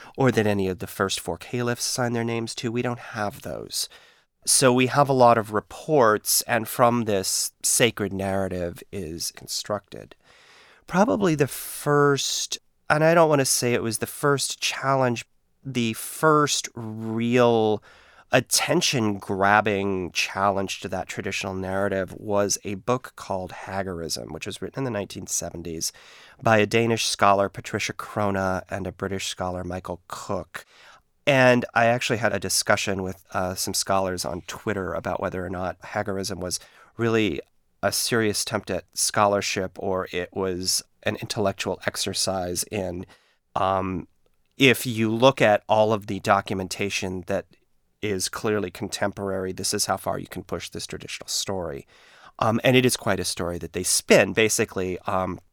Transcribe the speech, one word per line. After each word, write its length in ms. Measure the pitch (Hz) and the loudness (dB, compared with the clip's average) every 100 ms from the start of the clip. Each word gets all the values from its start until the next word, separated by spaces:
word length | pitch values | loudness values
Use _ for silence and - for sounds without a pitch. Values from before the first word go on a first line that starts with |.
| - - | -12 0
or 120 | 131 | 2
that 160 | 110 107 | 4 2
any 220 | 104 95 | 2 0
of 120 | 90 | -2
the 80 | - | -6
first 340 | - 98 - | -2 -2 -2
four 160 | - 82 | -6 -8
caliphs 480 | - 123 120 120 - | -8 -4 -4 -4 -4
signed 280 | - 120 | -2 -2
their 120 | 117 117 | -2 -2
names 280 | 117 113 - | -4 -6 -6
to, 140 | 120 | -4
we 120 | 117 | -2
don't 180 | 123 120 | -4 -6
have 440 | - 117 104 - | -8 -6 -6 -6
those. 440 | 104 58 53 - - - - _ _ _ - | -10 -10 -8 -8 -8 -10 -20 _ _ _ 0
So 280 | - 135 | 4 6
we 140 | 123 127 | 6 4
have 200 | 143 139 | 4 4
a 60 | |
lot 240 | 135 120 117 | 6 8 6
of 160 | 107 | 2
reports, 880 | 107 - - - 156 113 107 - - | -2 -4 -8 0 4 6 4 2 -2
and 260 | - 117 113 | 0 -2 -2
from 380 | - 123 120 110 | 2 4 4 0
this, 480 | 101 95 - - - | -2 0 -2 -4 -4
sacred 480 | - - 123 - 101 | -2 2 2 2 -2
narrative 720 | 95 98 95 95 90 87 87 - | -2 -2 -2 -2 -4 -6 -8 -12
is 400 | 101 82 82 - | -10 -8 -8 -8
constructed. 840 | - - - - 104 - 55 53 - _ _ _ - - _ - | -10 -10 -8 -6 -6 -8 -16 -18 -20 _ _ _ -20 -20 _ -2
Probably 500 | 180 190 262 196 151 | 2 2 4 2 2
the 120 | 139 | 0
first, 1080 | - - - - 147 143 139 - - - - _ _ - | -2 -12 -6 0 4 4 4 0 -4 -6 -10 _ _ 0
and 160 | 151 160 | 4 6
I 80 | |
don't 160 | 170 160 | 6 6
want 100 | 147 | 6
to 60 | 131 | 2
say 260 | - 123 | 0 2
it 120 | 120 | 2
was 160 | 113 110 | 0 -4
the 60 | 113 | -6
first 540 | - 147 139 - - | -2 0 2 -2 -4
challenge, 680 | - - 135 135 127 117 - _ _ _ | -4 -2 0 2 2 0 -6 _ _ _
the 300 | 135 123 117 | -6 -2 0
first 720 | 110 - - 156 151 147 - - - | -2 -8 0 4 4 4 0 -4 -10
real 1040 | 113 110 113 113 117 123 120 117 110 104 - - _ - _ | -10 -8 -6 -2 2 6 6 6 4 0 -4 -20 _ -20 _
attention-grabbing 1800 | - - - - 151 - 139 107 101 - 98 98 104 107 98 98 95 87 | 0 2 0 2 2 2 2 0 -2 -4 2 6 6 6 2 0 -2 -2
challenge 680 | - - - 98 95 95 - | -4 -4 2 2 2 -2 -6
to 80 | 98 | -6
that 180 | 92 - | -6 -6
traditional 460 | - 101 - 98 | -8 -6 -6 -6
narrative 600 | 95 95 95 98 95 92 - | -6 -4 -2 0 -2 -4 -8
was 400 | 107 101 101 - | -2 0 0 -2
a 120 | - 101 | -6 -6
book 360 | - 123 - - | -2 -2 -4 -14
called 340 | - 98 90 | -8 -6 -6
Hagarism, 800 | - - 98 95 85 82 - 58 | -12 -8 -6 -4 -6 -6 -8 -8
which 140 | 78 - | -10 -10
was 160 | 95 | -10
written 180 | 95 - | -10 -6
in 40 | 135 | -6
the 40 | |
nineteen 380 | 104 95 101 92 | -4 -6 -10 -8
seventies 640 | - 85 85 82 80 - - - - - - | -6 -6 -8 -10 -6 -8 -8 -18 -20 -20 -4
by 160 | 113 110 | 4 4
a 80 | 104 | 6
Danish 400 | 113 117 113 - | 4 2 0 -2
scholar, 440 | - 101 98 98 | 2 4 6 2
Patricia 420 | - - 107 - | -4 -8 -6 -6
Crone, 720 | - - - 104 98 95 92 - | -8 -8 -4 -2 0 0 -2 -4
and 180 | 98 92 | -8 -8
a 40 | |
British 360 | 87 95 95 - | -6 -6 -6 -6
scholar, 380 | - 92 90 90 | -6 -6 -6 -6
Michael 340 | 90 92 87 - | -8 -8 -10 -12
Cook. 580 | - - 98 85 - - - - - _ _ - | -12 -6 -6 -8 -14 -18 -20 -20 -20 _ _ 2
And 380 | 135 127 123 117 | 6 6 6 2
I 140 | - 117 | 2 2
actually 300 | 120 - 113 | 2 0 -2
had 160 | 110 | 0
a 60 | 98 | -2
discussion 640 | 95 - - 104 - 95 | -2 -2 2 0 0 -4
with, 220 | 92 92 _ | -6 -10 _
uh, 200 | - 92 | -4 -4
some 200 | 92 - | -4 -4
scholars 500 | 95 - 95 95 90 - | -4 0 0 0 -4 -6
on 160 | 87 - | -8 -10
Twitter 460 | - - 98 90 | -8 -6 -4 -4
about 280 | 85 - 90 | -6 -4 -4
whether 240 | 95 90 90 | -4 -6 -6
or 40 | |
not 300 | 92 92 85 | -6 -6 -8
Hagarism 580 | - 107 101 98 95 90 | -8 -6 -4 -4 -6 -6
was 200 | 90 - - _ - - | -6 -8 -10 _ -18 -4
really 440 | 113 113 107 76 - _ _ _ | 2 2 2 -2 -8 _ _ _
a 80 | 101 | -2
serious 500 | - - 120 110 101 | -2 0 0 0 0
attempt 280 | - 107 - | -2 -4 -4
at 140 | 90 - | -6 -8
scholarship 840 | - - - 104 101 - - 92 - | -4 -2 2 4 2 0 -2 -4 -6
or 300 | 98 92 90 | -4 -2 -2
it 180 | 90 87 | -6 -6
was 480 | - 95 90 92 - - _ | -4 -4 -2 -2 -2 -4 _
an 140 | - 104 | -6 -4
intellectual 640 | 113 - 101 98 - 90 - | -6 -2 -2 -2 -4 -4 -6
exercise 800 | - - 95 - 95 90 90 - | -6 -4 -4 -2 -2 -4 -6 -4
in, 340 | 104 92 87 92 _ _ _ _ - | -4 -6 -8 -12 _ _ _ _ -2
um, 520 | 95 95 95 90 - _ _ _ _ - | 0 0 -2 -6 -8 _ _ _ _ 4
if 280 | 135 - 135 | 6 6 2
you 260 | 113 113 | -2 0
look 300 | 113 131 - | 4 4 6
at 220 | 113 104 - | 4 4 4
all 240 | 110 107 | 2 4
of 140 | 110 104 | 2 -2
the 120 | 95 | -4
documentation 1000 | 110 101 98 98 92 - 101 - 95 92 87 | 2 2 2 -4 -6 -4 -4 -4 -4 -6 -4
that 180 | 98 - _ _ _ _ _ | -4 -6 _ _ _ _ _
is 260 | 104 95 - | -4 -4 -4
clearly 440 | - 113 107 95 | -4 -2 0 -2
contemporary, 800 | - 101 - 101 95 101 95 92 | -6 -8 -4 -4 -4 -4 -4 -4
this 240 | 92 92 107 | -4 -4 -2
is 100 | - | -2
how 120 | 95 | -2
far 200 | - 95 | -4 -6
you 80 | 92 | -8
can 180 | - | -12
push 260 | - 87 - | -10 -10 -10
this 180 | 92 - | -12 -12
traditional 400 | 85 - - - | -12 -12 -14 -8
story. 580 | - - 95 85 69 - _ - - - - | -6 -4 -6 -6 -8 -12 _ -20 -20 -20 -2
Um, 200 | 117 110 | 0 2
and 120 | 131 127 | 4 6
it 80 | |
is 140 | 127 - | 4 2
quite 220 | - 95 | 0 -2
a 60 | 90 | -2
story 340 | - 87 87 | -4 -6 -6
that 140 | 82 | -8
they 100 | - | -4
spin. 500 | 92 - - 214 98 | -2 0 6 6 6
Basically, 640 | 95 110 - 110 - 92 90 - | 4 2 2 -2 -2 -4 -4 -4
um, 340 | 98 92 90 - | -2 -2 -6 -12